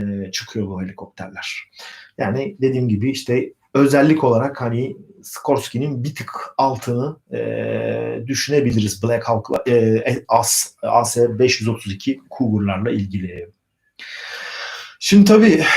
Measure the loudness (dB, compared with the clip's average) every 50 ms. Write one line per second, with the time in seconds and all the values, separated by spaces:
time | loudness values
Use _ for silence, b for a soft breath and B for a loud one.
0 | -4 -4 -4 -6 -6 -8 -8 -10 -10 -8 -6 -6 -6 -4 -6 -8 -8 -8 -10 -14
1 | -18 -18 _ -16 -16 -16 -14 -14 -12 -12 -12 -14 -16 _ B B B B B B
2 | B B B -6 -4 -2 -2 -4 -4 -6 -4 0 0 0 0 0 0 0 0 0
3 | 0 -2 -4 -4 -2 -2 -2 -2 -2 -4 -8 _ _ _ 2 4 4 4 6 4
4 | 4 4 4 4 4 2 2 2 0 -2 -4 -6 -6 -4 -2 -2 -4 -4 -8 -12
5 | -18 -20 -20 _ -20 -18 -16 -8 -4 -2 -2 -2 -2 -4 -6 -4 -4 -4 -4 -6
6 | -6 -6 -8 -10 -10 -12 -12 -12 -12 -8 -4 -2 0 0 -2 -4 -4 -4 -4 -2
7 | -4 -6 -8 -10 _ -12 -8 -6 -6 -4 -4 -4 -4 -4 -4 -4 -4 -4 -4 -4
8 | -4 -6 -6 -8 -6 -6 -6 -4 -2 0 2 2 2 2 2 0 0 -2 -2 -2
9 | -2 -2 0 0 0 -2 -2 -2 -2 -4 -6 -4 0 2 2 4 4 4 2 2
10 | 2 0 -4 -4 -2 2 2 2 2 2 0 -2 -2 -6 -8 _ -2 2 2 2
11 | 2 2 2 2 2 2 2 2 2 2 2 2 -2 -2 -4 -4 -6 -10 -10 -6
12 | -4 -4 -4 -4 -6 -10 -4 -2 -2 0 0 0 0 0 -2 -2 -2 -2 -2 -2
13 | -2 -4 -4 -6 -6 -8 -10 -10 -14 -14 _ _ _ _ _ _ _ _ _ -20
14 | B B B B B B B B B B B B B B B B B B B B
15 | 0 6 8 8 10 10 10 8 8 8 6 6 4 B B